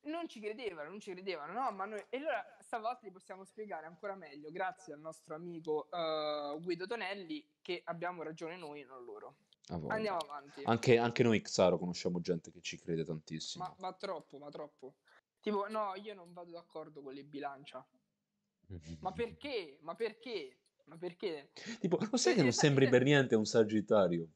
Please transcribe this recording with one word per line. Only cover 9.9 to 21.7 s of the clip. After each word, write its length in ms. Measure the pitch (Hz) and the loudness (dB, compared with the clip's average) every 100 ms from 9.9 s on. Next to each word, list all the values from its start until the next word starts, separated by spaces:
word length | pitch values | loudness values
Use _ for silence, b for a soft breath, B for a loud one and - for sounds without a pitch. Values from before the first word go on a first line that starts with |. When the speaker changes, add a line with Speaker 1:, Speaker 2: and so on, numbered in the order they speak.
| - | -2
Speaker 1:
Andiamo 220 | - 180 | 0 -2
avanti. 420 | 151 - - - | -4 -10 -14 -8
Speaker 2:
Anche, 340 | 139 117 - 117 | 0 2 8 6
anche 260 | 117 - | 6 4
noi, 180 | 117 107 | 6 4
Xaro, 360 | - - 92 85 | 2 6 6 6
conosciamo 440 | 90 85 - 87 | 0 -2 -2 -2
gente 300 | 82 85 - | 0 -2 -2
che 100 | 87 | -12
ci 180 | - 85 | -12 -10
crede 240 | - 82 | -4 -2
tantissimo. 600 | 80 80 - 78 - - 185 | -2 -4 -6 -8 -8 -8 -10
Speaker 1:
Ma, 100 | - | -6
ma 140 | 190 | -8
troppo, 440 | 180 196 165 - 139 | -6 -6 -8 -10 -16
ma 120 | 147 | -14
troppo. 460 | 147 147 _ 131 _ b b _ _ | -12 -12 _ -18 _ b b _ _
Tipo, 280 | - 208 202 | -2 -2 -2
no, 240 | 220 208 190 | -2 -4 -4
io 180 | 208 | -10
non 200 | 202 175 | -14 -14
vado 180 | 175 175 | -16 -14
d'accordo 500 | 170 170 156 156 151 | -14 -12 -12 -12 -12
con 120 | 139 | -12
le 100 | 139 | -12
bilancia. 600 | 143 147 143 139 147 127 - _ _ _ _ _ _ _ _ | -12 -8 -8 -10 -14 -16 -16 _ _ _ _ _ _ _ _
Speaker 2:
<laughs> 300 | 90 78 80 | -14 -12 -8
Speaker 1:
Ma 120 | 120 | -6
perché? 640 | 185 233 185 285 247 160 135 | -4 -6 -6 -6 -6 -6 -12
Ma 120 | 151 170 | -12 -4
perché? 640 | 208 214 262 214 135 _ _ _ - | -4 -4 -8 -6 -8 _ _ _ -20
Ma 120 | 165 | -8
perché? 540 | 175 170 208 151 139 - B | -8 -4 -4 -4 -10 -14 B